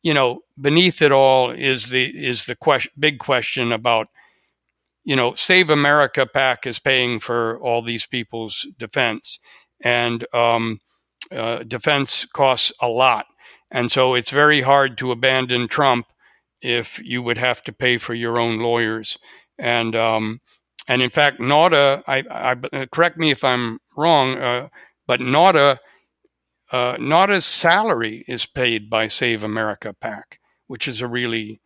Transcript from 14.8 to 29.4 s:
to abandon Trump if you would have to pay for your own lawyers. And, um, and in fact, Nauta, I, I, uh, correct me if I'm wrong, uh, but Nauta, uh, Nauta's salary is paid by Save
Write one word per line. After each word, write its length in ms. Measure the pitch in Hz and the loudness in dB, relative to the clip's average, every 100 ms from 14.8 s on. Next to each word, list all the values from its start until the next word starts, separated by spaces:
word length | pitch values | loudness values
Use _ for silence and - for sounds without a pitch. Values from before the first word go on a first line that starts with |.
| 135 117 | 4 -2
to 120 | 127 | -6
abandon 560 | 120 131 131 127 123 120 | -2 0 2 0 0 -2
Trump 400 | - 139 120 - _ _ _ _ _ | 2 2 2 -2 _ _ _ _ _
if 360 | 127 120 113 - | -4 -4 -4 -14
you 180 | - 123 | -8 -6
would 160 | 120 117 | -4 -2
have 240 | 123 120 | -2 -2
to 100 | - | -8
pay 260 | 110 127 120 | -4 0 0
for 160 | - | -4
your 240 | 117 117 120 | -6 -2 0
own 200 | 117 110 | 0 0
lawyers. 600 | 117 117 110 110 107 - _ - _ - | 0 0 0 -4 -8 -14 _ -20 _ -8
And, 360 | 120 120 117 | -2 -2 -2
um, 460 | 113 113 113 110 113 _ _ _ - - | 0 0 0 -4 -8 _ _ _ -18 -2
and 140 | 127 | 0
in 80 | 123 | 0
fact, 280 | - 147 127 | 2 0 0
Nauta, 640 | 123 147 175 151 139 139 - | 2 4 4 4 4 2 -2
I, 180 | 135 127 | -4 -4
I, 260 | - 123 123 127 | -4 -4 -4 -6
uh, 140 | 139 135 | -8 -8
correct 280 | - 170 165 | 0 0 2
me 120 | 156 | -2
if 140 | 131 | 0
I'm 340 | 135 123 120 113 _ - | 0 0 -2 -6 _ -2
wrong, 420 | 160 156 131 131 | 2 4 2 -2
uh, 300 | 127 123 139 - - _ - | -4 -4 -8 -20 -20 _ -4
but 140 | 123 | -2
Nauta, 580 | 127 143 185 160 143 127 _ _ _ _ _ _ _ _ _ | 2 4 6 6 4 2 _ _ _ _ _ _ _ _ _
uh, 240 | 131 123 131 | -4 -4 -4
Nauta's 480 | 131 160 196 196 | 0 2 4 2
salary 800 | - - 170 180 220 131 113 110 - | -2 0 2 2 2 -2 -4 -8 -12
is 200 | 127 - | -10 -8
paid 440 | - 123 113 107 | -2 -2 -2 -2
by 160 | 110 110 | -2 -2
Save 380 | - 123 113 | -2 -2 -2